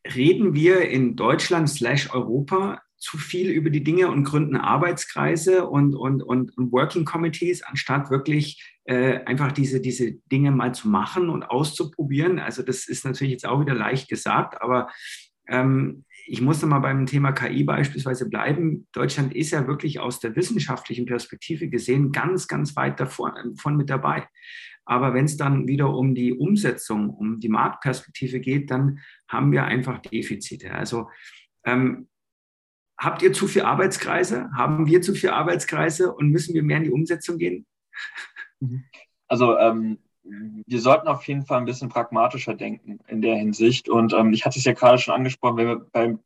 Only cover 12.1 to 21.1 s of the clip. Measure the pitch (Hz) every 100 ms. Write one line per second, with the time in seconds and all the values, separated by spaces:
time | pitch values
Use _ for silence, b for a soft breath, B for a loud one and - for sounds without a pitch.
12.1 | 139 175 170 139 123 127 - - - 135
13.1 | 123 135 127 - 139 147 120 104 135 -
14.1 | 110 107 117 - - 117 127 B B B
15.1 | B B _ - 123 131 135 143 - -
16.1 | B - 107 131 156 160 139 143 135 131
17.1 | 143 139 139 - 143 147 143 143 - 131
18.1 | 123 113 107 113 156 160 151 - 123 143
19.1 | 151 135 - 156 156 127 147 156 - 123
20.1 | - 113 113 185 208 - 123 - 117 123